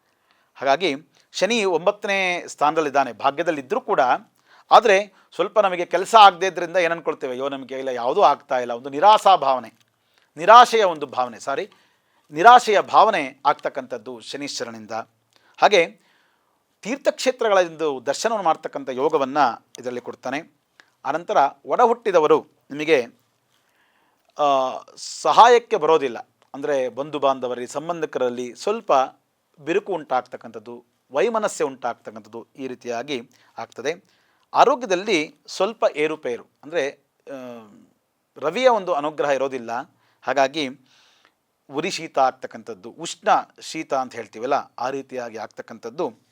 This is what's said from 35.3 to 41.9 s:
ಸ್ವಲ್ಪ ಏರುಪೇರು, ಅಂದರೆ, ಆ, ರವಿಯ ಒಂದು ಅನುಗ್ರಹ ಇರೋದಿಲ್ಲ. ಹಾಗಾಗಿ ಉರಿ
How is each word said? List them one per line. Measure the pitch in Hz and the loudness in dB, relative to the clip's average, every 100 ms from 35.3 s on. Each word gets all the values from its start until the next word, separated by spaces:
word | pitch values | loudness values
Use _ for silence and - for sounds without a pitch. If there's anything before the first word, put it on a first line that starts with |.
| - - | -10 -14
ಸ್ವಲ್ಪ | - 190 226 220 147 | -4 -4 -2 -4 -2
ಏರುಪೇರು, | 151 151 131 117 95 _ | -4 -4 -8 -10 -12 _
ಅಂದರೆ, | 143 165 139 - _ _ - | -10 -6 -6 -8 _ _ -20
ಆ, | 139 123 120 107 98 _ _ _ _ _ - | -18 -16 -18 -20 -20 _ _ _ _ _ -8
ರವಿಯ | 139 185 254 | -6 0 2
ಒಂದು | 226 180 | 2 0
ಅನುಗ್ರಹ | 156 151 156 147 | -4 -4 -4 -2
ಇರೋದಿಲ್ಲ. | 135 135 131 117 120 139 _ _ _ | -2 -2 -6 -8 -10 -10 _ _ _
ಹಾಗಾಗಿ | - 131 135 151 135 139 _ _ _ _ _ _ _ _ _ | -4 0 0 0 -8 -10 _ _ _ _ _ _ _ _ _
ಉರಿ | 139 180 | -8 -6